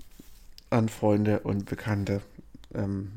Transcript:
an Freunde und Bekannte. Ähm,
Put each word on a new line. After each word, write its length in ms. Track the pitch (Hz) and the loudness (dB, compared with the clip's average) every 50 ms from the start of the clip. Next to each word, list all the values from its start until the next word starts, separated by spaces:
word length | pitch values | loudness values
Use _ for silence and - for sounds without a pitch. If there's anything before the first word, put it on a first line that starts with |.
| - - - - - - - - - - - - - - | -20 -18 -20 -20 -18 -18 -18 -20 -20 -20 -20 -20 -6 0
an 180 | - 120 110 113 | 2 2 2 2
Freunde 520 | - - - 107 104 104 107 107 107 104 | 0 2 4 4 6 6 6 4 2 2
und 240 | - 107 104 101 98 - | 2 0 -2 -2 -2 -4
Bekannte. 540 | - - - 110 107 101 98 95 101 101 - - - - - - - - - - - | -6 -6 -2 -2 -2 0 0 0 0 -2 -2 -6 -14 -20 -20 -20 -20 -20 -18 -10 -6
Ähm, 380 | - 107 98 98 98 98 98 101 | -4 -2 -2 -2 -4 -4 -6 -8